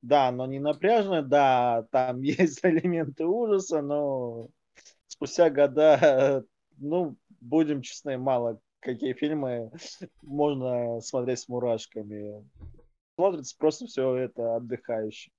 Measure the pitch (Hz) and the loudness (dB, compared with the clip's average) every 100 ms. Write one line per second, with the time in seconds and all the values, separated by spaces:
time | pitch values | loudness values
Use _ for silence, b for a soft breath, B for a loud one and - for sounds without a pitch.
0 | 120 143 131 123 131 135 147 143 190 233 | 4 4 4 0 -6 -4 -2 0 2 2
1 | 196 175 135 143 139 127 123 117 113 131 | 2 -2 2 4 6 4 2 0 0 0
2 | 127 123 135 151 175 139 190 165 180 170 | 0 -2 -4 2 0 2 0 2 0 -2
3 | 147 139 160 214 233 202 185 160 143 147 | -4 -4 -2 0 0 0 0 -4 -2 -2
4 | 147 135 120 117 117 _ _ _ b b | -2 -4 -6 -10 -14 _ _ _ b b
5 | _ - 139 - 170 139 143 131 156 143 | _ -12 -8 2 4 6 2 6 6 8
6 | 156 135 139 135 - _ _ _ 139 170 | 6 6 4 2 -2 _ _ _ -4 -2
7 | 170 - _ _ 120 156 156 147 127 - | -2 -6 _ _ -2 0 2 -2 -6 -12
8 | 143 127 131 127 120 110 _ _ - 123 | -8 -4 0 0 0 -6 _ _ -8 -4
9 | 131 127 147 151 135 120 113 165 B B | -4 -2 -4 -2 -4 -4 -8 -14 B B
10 | 185 _ 147 139 147 139 127 123 120 117 | -20 _ -10 0 0 0 -2 -2 -2 -6
11 | 113 135 123 123 - 123 120 113 - 113 | -6 -4 -2 -4 -4 -4 -2 -2 -6 -14
12 | 104 104 104 107 131 _ - - - _ | -12 -12 -12 -14 -20 _ -20 -20 -20 _
13 | _ - 185 170 131 - 156 156 247 - | _ 0 0 0 -10 0 0 0 -8 -2
14 | 131 127 127 - 117 117 120 123 - 113 | 0 0 -2 -4 -4 -4 -4 -10 -6 -6
15 | 107 - - | -6 -10 -20